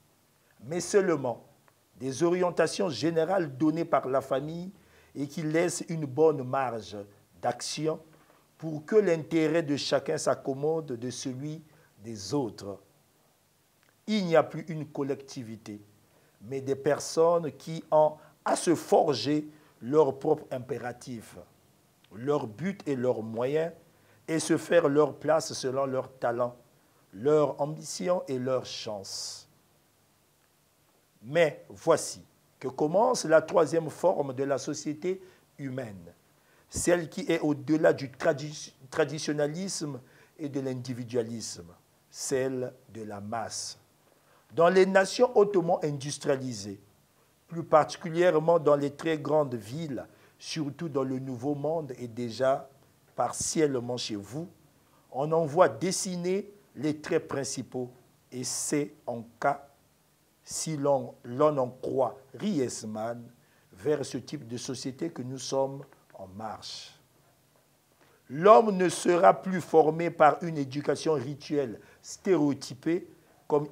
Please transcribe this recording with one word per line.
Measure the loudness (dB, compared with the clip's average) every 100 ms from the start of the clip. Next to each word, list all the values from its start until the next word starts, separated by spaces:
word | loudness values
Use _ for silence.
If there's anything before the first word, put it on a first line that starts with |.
| _ _ _ _ _ _
mais | -8 -6
seulement | 0 2 2 0 -2 -6 -10 _ _ _ _ -10
des | -8 0
orientations | 2 2 2 2 0 0 -4
générales | 0 0 2 2 2 -2 0
données | 0 0
par | 2 0 2
la | -2
famille | 0 -4 -4 -8 -10 -14 _ _ _
et | -8 -8
qui | -4
laissent | 0 2 0 -2 -6
une | -6 -4
bonne | 4 4 4
marge | -2 -2 -2 -4 -8 -12 -14 -18 _ -6
d'action | -4 -4 -6 -6 -4 -4 -10 _ _ _ _ -14
pour | -10 -8 2
que | 4
l'intérêt | 4 2 0 2 2 2
de | 0 -2
chacun | 0 0 0 -2
s'accommode | 0 -2 -2 -2 -2 -2 -4
de | -8 -8
celui | -8 -8 -8 -10 -12 -16 _ _ _
des | -14 -12 -6
autres. | -4 -4 -6 -12 -14 _ _ _ _ _ _ _ _ _ _ _ _ -4
Il | -2 4
n'y | 4
a |
plus | 4 -2 -8
une | -8 -8
collectivité, | -6 -4 -4 -8 -14 -12 -12 -12 -14 -16 _ _ _ _ _
mais | -8 -6
des | -4 -2
personnes | 0 0 0 4 4 4 0
qui | -8 -12 -12 0
ont | 4 4 2 -20 _ -2
à | 0
se | 2
forger | 2 4 4 4 0 0 -2 -2 -14 _ -14
leurs | 0 4 4 2
propres | 0 -2 -2
impératifs, | -10 -6 -8 -8 -10 -12 -14 -14 -20 -20 _ _ _ _ _ _
leurs | -8 0 0 -2
buts | -8 -8 -6 -4
et | -2
leurs | 0 0
moyens, | -2 -4 -2 0 -2 -6 _ _ _ _ -4
et | -2
se | 2 0
faire | 4 4 6
leur | 6 4 2
place | 2 2 0
selon | -6 -4 -2 -2
leurs | -2 -6 -4
talents, | -2 0 -2 -4 _ _ _ _ _
leur | -4 2 4 4 0
ambition | -4 -6 -10 -6 -2 -2 -2
et | -4
leur | 0 -2 -4
chance. | -12 -10 -10 -10 -10 -10 -12 -18 _ _ _ _ _ _ _ _ _ _ _ _ _ _ _ _ _
Mais | -2 4 4 2 -16
voici | -6 2 2 2 -12 -18 _ _ -12
que | -8
commence | -2 0 4 2 2
la | 6 6
troisième | 6 2 4 2 -2
forme | 0 0 2 -2
de | -4
la | -2 -2
société | -4 -8 -8 -6 -4 -6 -8 -20 _ -12
humaine, | -10 -8 -10 -12 -18 -20 _ _ _ _ _
celle | -4 2 2 0
qui | -6 0
est | 0
au-delà | 0 -2 0 4 4
du | 2 -2
tradi-, | -4 0 0 -4 -12 -16 -20 -10
traditionnalisme | -2 -2 -2 -4 -2 -2 -2 -8 -6 -8 -10 -14 _ _ -12
et | -8
de | -4
l'individualisme, | -4 -6 -6 -8 -4 -4 -4 -6 -10 -12 -16 -20 _ _ _
celle | -10 -2 0 0 -2 -6 -10 _
de | -14
la | -12 -10
masse. | -8 -6 -6 -8 -10 -14 _ _ _ _ _ _ _
Dans | 4 6
les | 8 6
nations | 6 4 4 4 6
hautement | 4 4 2 0 -2
industrialisées, | -4 -6 -6 -2 -2 -2 -8 -10 -12 -16 _ _ _ _ _ -14
plus | -10
particulièrement | 4 4 4 -2 -6 2 4 4 4 4
dans | 6 4
les | 2
très | -4 -4 -2
grandes | 0 0 0 -4
villes, | -8 -10 -8 -8 -10 _ _ _
surtout | -12 -6 -6 -6 -4
dans | -2
le | -2 -4
Nouveau | -6 -6 -4 -4
Monde | -2 -4 -6 -10
et | -12
déjà | -8 -8 0 2 0 -2 _ _ _ _ -4
partiellement | -4 -2 -4 2 2 0 -4 -6
chez | -6 -8
vous, | -8 -10 -12 -14 _ _ _ _ _
on | -6 0
en | 0 2
voit | 6 6
dessiner | 4 -2 -2 -4 -4 -2 -2 -4 -14 _ -6
les | -4 -2
traits | 0 -2 0
principaux | -6 -6 -8 -8 -8 -8 -10 _ _ _
et | -10
c'est | -8 -6 -2 -2 -2 -8 -10
en | -10 -10 -2
cas, | -2 -2 -6 _ _ _ _ _ _ _
si | -12 -10 -6 -2
l'on, | 0 0 -2 -12
l'on | -8 2 4 4
en | -2
croit | -4 -4 0 0 -2 -18 -8
Riesman, | -4 0 -2 -4 -10 -8 -8 -8 -14 -20 _ _ _
vers | -8 -2 -2 -2
ce | -8
type | -8 -12 -10
de | -10
société | -8 -8 -8 -6 -8
que | -8
nous | -10 -8
sommes | -4 -2 -2 -4 -16 _ _
en | -18 -16
marche. | -12 -12 -12 -14 -16 -18 -20 _ _ _ _ _ _ _ _ _ _ _ _ -12
L'homme | 4 10 10 8 4
ne | 2
sera | 2 2 6 8
plus | 6 2 -4
formé | 2 6 6 4 0
par | 6 6 6
une | -2 -4
éducation | -4 -4 -2 -2 0
rituelle | 0 -2 -10 -4 -2 -2 -6 -16 -20
stéréotypée | -18 -6 2 4 4 0 -6 -8 -2 -2 -4 -20 _ _ 0
comme | 0 0